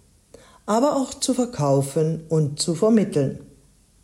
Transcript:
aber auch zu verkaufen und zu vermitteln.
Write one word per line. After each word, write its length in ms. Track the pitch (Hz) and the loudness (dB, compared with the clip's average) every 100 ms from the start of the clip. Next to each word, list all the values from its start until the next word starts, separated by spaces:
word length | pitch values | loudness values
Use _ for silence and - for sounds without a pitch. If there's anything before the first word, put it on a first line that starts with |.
| _ _ _ - - _ - | _ _ _ -20 -20 _ -2
aber 320 | 220 285 277 | 0 2 0
auch 160 | 254 | -4
zu 200 | - - | -6 -4
verkaufen 920 | 247 240 - 143 139 139 165 156 160 - | -2 -2 0 2 2 2 0 -2 -2 -2
und 320 | 160 147 147 | 0 0 -2
zu 160 | - 160 | -4 0
vermitteln. 640 | 220 226 185 151 135 - - - _ _ _ _ | 4 4 2 0 -2 -4 -16 -20 _ _ _ _